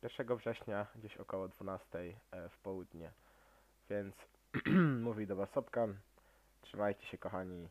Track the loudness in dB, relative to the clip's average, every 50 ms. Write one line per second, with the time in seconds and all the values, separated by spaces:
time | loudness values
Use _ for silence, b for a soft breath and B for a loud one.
0 | -8 -8 -4 -4 2 2 2 2 4 0 0 0 -2 -2 0 0 0 -2 -4 -12
1 | -12 -12 -10 -10 -6 -2 -2 -2 -2 -2 -6 -6 -6 -4 -4 -6 -6 -6 -6 -6
2 | -6 -6 -8 -12 -14 _ -10 -8 -8 -8 -10 -8 _ -4 -4 -4 -6 -8 -10 -10
3 | -10 -10 -12 B B B B B B B B B B B B B _ -2 0 0
4 | 0 -2 -6 -12 -18 -20 _ _ _ _ -4 -2 2 6 8 8 8 8 6 4
5 | 2 0 0 0 0 -2 0 0 0 2 2 0 0 2 2 2 2 2 2 -4
6 | -10 -18 _ B B B B B B B B B -20 -12 -2 2 2 2 2 0
7 | -4 -10 -10 -6 -6 -4 -2 -2 -4 -4 -6 -8 -8 -10